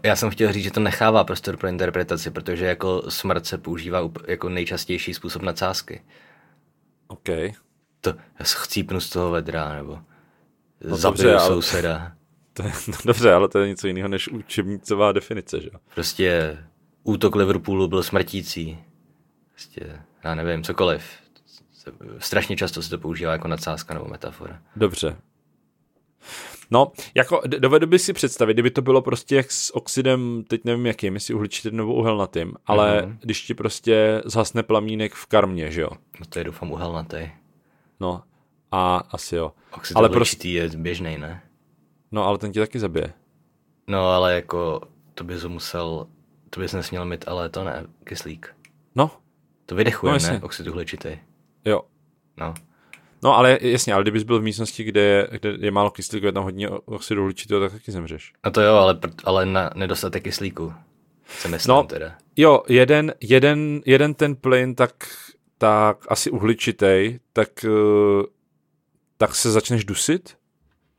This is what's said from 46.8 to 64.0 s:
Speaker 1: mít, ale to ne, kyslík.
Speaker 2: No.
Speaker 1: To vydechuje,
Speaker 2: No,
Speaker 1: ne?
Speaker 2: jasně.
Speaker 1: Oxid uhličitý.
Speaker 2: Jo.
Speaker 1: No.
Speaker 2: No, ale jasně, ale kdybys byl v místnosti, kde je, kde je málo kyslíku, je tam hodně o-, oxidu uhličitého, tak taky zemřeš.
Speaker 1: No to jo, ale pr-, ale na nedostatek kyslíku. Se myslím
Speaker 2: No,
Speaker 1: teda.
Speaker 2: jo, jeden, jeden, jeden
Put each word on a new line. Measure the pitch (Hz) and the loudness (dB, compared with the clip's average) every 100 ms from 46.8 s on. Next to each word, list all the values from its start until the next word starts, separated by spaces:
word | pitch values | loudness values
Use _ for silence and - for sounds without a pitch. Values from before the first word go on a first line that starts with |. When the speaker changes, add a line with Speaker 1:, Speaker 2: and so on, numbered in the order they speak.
| 82 90 | -8 -8
Speaker 1:
mít, | 90 85 - | -8 -8 -8
ale | 90 85 | -6 -6
to | 90 | -6
ne, | 95 67 82 _ | -8 -8 -12 _
kyslík. | - - 80 80 - - _ _ _ | -16 -14 -12 -16 -18 -20 _ _ _
Speaker 2:
No. | 123 156 - _ _ _ _ - | -2 -2 -4 _ _ _ _ -6
Speaker 1:
To | |
vydechuje, | 92 113 - 113 | 0 0 0 0
Speaker 2:
No, | 143 | 0
Speaker 1:
ne? | |
Speaker 2:
jasně. | 165 107 | 0 -2
Speaker 1:
Oxid | - - 80 | -6 -10 -10
uhličitý. | 82 82 - 82 78 _ _ _ _ | -10 -10 -10 -12 -14 _ _ _ _
Speaker 2:
Jo. | 107 104 - _ _ _ _ - | -2 -2 -2 _ _ _ _ -12
Speaker 1:
No. | 82 82 _ _ _ - _ _ | -10 -10 _ _ _ -20 _ _
Speaker 2:
No, | 131 117 | 4 8
ale | 127 131 | 8 6
jasně, | 123 123 - | 4 0 2
ale | 98 | 2
kdybys | 104 107 | 2 0
byl | 110 113 | 2 0
v | |
místnosti, | 110 104 110 - | 0 -4 -6 -8
kde | 110 104 | -2 4
je, | 101 101 - | 6 6 2
kde | 110 107 101 | -4 -6 -2
je | 104 | 0
málo | 101 104 | 2 2
kyslíku, | - - 107 98 | 0 -8 -4 -2
je | |
tam | 95 | -2
hodně | 95 95 101 | -4 -6 -6
o-, | 98 | -8
oxidu | - 104 - 104 | -10 -10 -4 -2
uhličitého, | 98 92 - 101 | -2 -4 -2 0
tak | 98 | 0
taky | 110 - | -4 -12
zemřeš. | 95 82 78 - _ | -10 -10 -12 -18 _
Speaker 1:
No | 104 | -2
to | 110 | 4
jo, | 104 | 6
ale | 107 95 | 8 8
pr-, | 82 82 - | 4 -2 -6
ale | 95 95 95 | 0 2 2
na | 95 85 | 0 -2
nedostatek | - 95 92 95 85 | -4 -4 -4 -4 -6
kyslíku. | 98 - 98 - 82 - _ _ _ _ - | -6 -8 -8 -8 -10 -12 _ _ _ _ -18
Se | - 87 | -10 -8
myslím | 80 - | -2 4
Speaker 2:
No, | 135 | 4
Speaker 1:
teda. | - 76 80 - _ - | 4 -4 -10 -14 _ 6
Speaker 2:
jo, | 156 135 - | 8 8 6
jeden, | 123 127 151 156 - | 6 8 6 2 -4
jeden, | 107 127 143 147 151 147 131 | 4 6 6 4 0 -2 4
jeden | 135 | 6